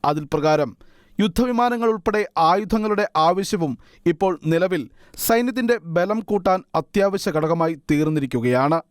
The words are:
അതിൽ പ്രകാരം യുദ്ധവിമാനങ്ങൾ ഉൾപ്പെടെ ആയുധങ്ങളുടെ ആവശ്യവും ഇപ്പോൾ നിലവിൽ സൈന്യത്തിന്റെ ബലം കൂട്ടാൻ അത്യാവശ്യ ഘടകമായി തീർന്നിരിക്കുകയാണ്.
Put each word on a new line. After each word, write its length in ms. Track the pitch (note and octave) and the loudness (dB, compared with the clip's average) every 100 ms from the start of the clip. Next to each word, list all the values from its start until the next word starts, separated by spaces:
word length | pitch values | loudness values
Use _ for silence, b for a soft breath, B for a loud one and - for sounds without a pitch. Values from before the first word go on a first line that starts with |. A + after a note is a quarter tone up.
| C#3+ | -2
അതിൽ 220 | D3+ D3 | -2 -4
പ്രകാരം 440 | D#3 D3+ D#3 C3 - b b b - | -2 2 2 0 -8 b b b -2
യുദ്ധവിമാനങ്ങൾ 680 | G3+ F#3+ B3 A#3+ A#3+ A#3+ A#3 | 0 2 0 2 0 2 0
ഉൾപ്പെടെ 380 | A3 A3 G#3+ G3+ - | 0 0 -2 -2 2
ആയുധങ്ങളുടെ 720 | D#3+ F#3+ G#3 A3 G#3+ G#3 G#3 D#3+ | 2 2 0 -2 0 0 0 2
ആവശ്യവും 600 | D#3+ F3+ G3 G3+ D#3+ A#2+ b b E3+ | 2 2 -2 -2 -4 -6 b b -2
ഇപ്പോൾ 340 | D#3+ F#3+ E3 D#3 | 0 0 0 0
നിലവിൽ 440 | E3 F#3 F3+ - b b - | 0 0 -2 -6 b b -8
സൈന്യത്തിന്റെ 600 | - A#3 B3 B3 A#3 A#3 | 0 0 0 -2 -2 -2
ബലം 360 | E3 E3 F#3 G#3+ | -2 -2 0 -2
കൂട്ടാൻ 440 | G3+ G#3 F#3+ F#3 - D#3+ | -2 -4 0 -2 -2 -6
അത്യാവശ്യ 560 | D#3 G#3 G3 G3 G3+ | -4 0 0 0 -2
ഘടകമായി 420 | D#3 D#3 E3 E3 D#3+ - | -2 -2 0 -2 -4 -2
തീർന്നിരിക്കുകയാണ്. 880 | D3 D#3 D#3 C3+ B2 B2 B2 C#3+ E3 - | 0 2 0 -2 -2 0 2 2 0 -2